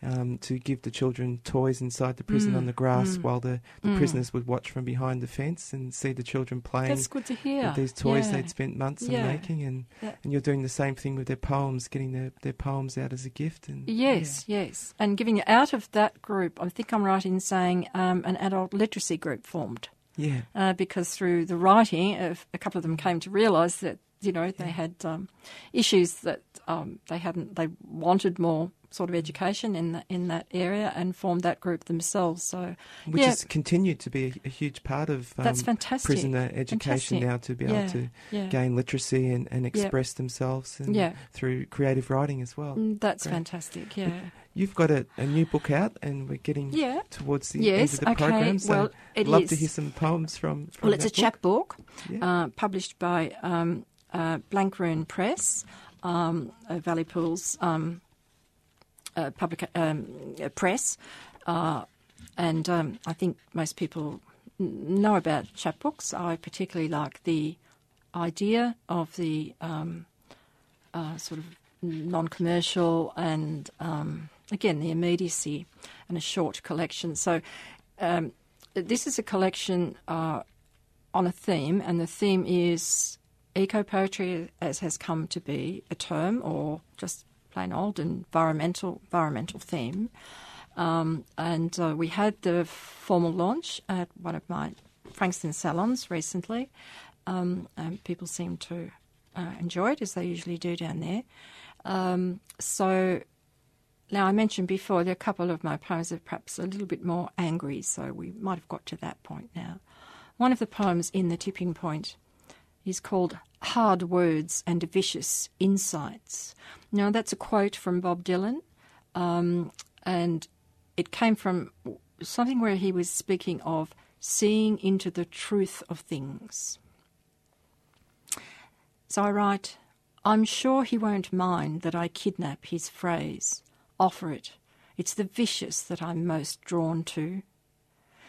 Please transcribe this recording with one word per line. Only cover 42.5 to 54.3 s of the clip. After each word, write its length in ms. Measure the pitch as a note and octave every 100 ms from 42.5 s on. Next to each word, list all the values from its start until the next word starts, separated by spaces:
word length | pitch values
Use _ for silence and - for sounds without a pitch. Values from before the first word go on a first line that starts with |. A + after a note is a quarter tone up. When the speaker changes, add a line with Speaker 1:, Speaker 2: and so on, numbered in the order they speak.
| -
Speaker 1:
well. 220 | D3 E3+
Speaker 2:
Mm, 240 | A3 G#3
that's 220 | G#3+ -
Speaker 1:
Great. 100 | D#3
Speaker 2:
fantastic, 640 | E3+ E3 E3+ - E3+ G#3 -
yeah. 240 | F#3 F3 F#3 - -
Speaker 1:
You've 200 | - G3
got 160 | F3+ D#3+
a, 160 | C#3+ - -
a 80 | C#3
new 200 | D3+ E3
book 240 | D3+ -
out, 280 | C#3+ G#3+ -
and 280 | C#3+ C#3 C3+
we're 80 | C#3
getting 340 | - C#3+ C#3
Speaker 2:
Yeah. 300 | D#4 C4 C#4+ -
Speaker 1:
towards 400 | - C#3 C#3+ -
the 100 | -
Speaker 2:
Yes, 200 | A3 F#3+
Speaker 1:
end 140 | D3+
of 60 | -
the 120 | -
Speaker 2:
okay. 180 | A#3 D3+
Speaker 1:
program, 300 | E3 D#3+ G3
so 100 | G3
Speaker 2:
Well, 220 | G3+ G#3+ - -
it 140 | - G3
Speaker 1:
love 160 | D#3+
Speaker 2:
is 60 | E3+
Speaker 1:
to 60 | D#3+
hear 100 | D#3
some 240 | - D3
poems 460 | B2+ D#3 E3+ D#3+ -
from, 300 | D#3 D3 D#3
from 200 | - G#3+
Speaker 2:
Well, 60 |
it's 100 | G3+
Speaker 1:
that 80 | G#3+
Speaker 2:
a 100 | -
chap 200 | A3+ -
book, 340 | F3+ A3 - - - - -
Speaker 1:
Yeah. 160 | G3 F3+
Speaker 2:
uh, 220 | F3 D#3 -
published 420 | G#3 F#3+ F#3 -
by, 380 | F3 F3 D#3+ -
um, 420 | F3+ E3+ E3+ E3+ - _ _
uh, 240 | F3 E3